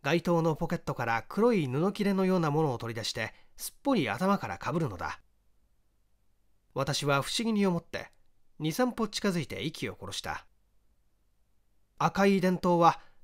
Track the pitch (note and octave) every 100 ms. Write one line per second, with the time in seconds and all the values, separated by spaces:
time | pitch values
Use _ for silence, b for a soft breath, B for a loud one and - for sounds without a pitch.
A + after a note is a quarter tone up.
0 | C#3 E3+ F3+ E3+ D#3+ D3+ E3 E3+ - C3+
1 | A#2 A2+ - - A#3+ G#3 C3+ C3 F#3+ G3+
2 | G3+ F#3+ F#3 F#3 D#3+ D3 D#3 A#2 A#2 A2+
3 | G2+ - A2 b b b - - C#4 A#3+
4 | A#2 G#2 F#3 G3 A2+ F#2+ - D#3+ D3 F2+
5 | D#2 - - _ _ _ _ _ _ _
6 | _ _ _ _ _ _ _ C3 C#3 C#3
7 | C#3+ C#3 C3+ - A3+ G#3+ G3 E3+ - -
8 | - _ - _ - - D3+ E3 B3+ -
9 | G#3+ - G3+ F3 C3 F#2+ C#3 - A2 F2
10 | F#2+ - E2 D2+ - _ _ _ _ _
11 | _ _ _ _ _ _ _ _ _ -
12 | D#3 F#3+ G3+ G3 F#3 F3+ F3+ E3+ E3 -
13 | B B